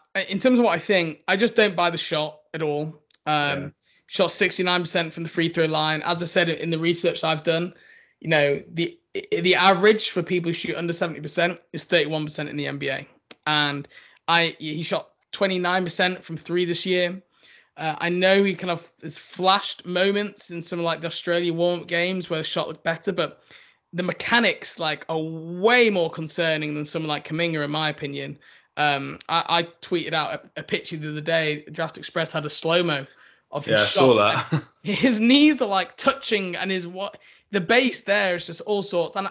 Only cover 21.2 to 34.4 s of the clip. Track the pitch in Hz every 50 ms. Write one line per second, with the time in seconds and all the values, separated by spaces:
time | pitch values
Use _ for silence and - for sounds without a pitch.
21.2 | - 180 170 175 175 170 165 165 175 175 175 170 156 - 170 170 175 180 190 185
22.2 | 170 - 170 160 156 - - 170 156 - 165 - _ - 165 160 - 202 175 175
23.2 | 160 - - _ _ _ - - - _ _ _ _ _ - 170 185 180 - -
24.2 | - - 226 240 226 190 151 - - - - - 165 156 151 - - - 165 160
25.2 | 156 160 160 160 160 165 175 180 190 226 247 247 233 220 202 180 165 160 - 170
26.2 | 160 151 - 175 170 160 156 151 151 151 147 151 151 151 - 165 160 156 147 143
27.2 | - - 156 160 170 170 160 156 147 147 147 156 156 151 147 - 151 139 139 139
28.2 | 139 143 147 - _ - - _ _ _ _ 143 147 147 143 139 139 139 156 -
29.2 | - - 165 165 - - 165 170 170 170 - _ - - 185 170 143 - 160 156
30.2 | 147 - 151 - - - _ 156 151 - 180 165 - - 170 156 151 151 151 151
31.2 | 147 165 165 165 156 151 151 151 151 - 151 156 165 156 - - - - - 170
32.2 | 160 - - 160 151 147 - - - 160 165 180 180 165 147 135 139 - _ _
33.2 | - - _ _ _ _ - 147 - 113 110 104 104 101 - 190 135 131 117 107
34.2 | 104 107 151 147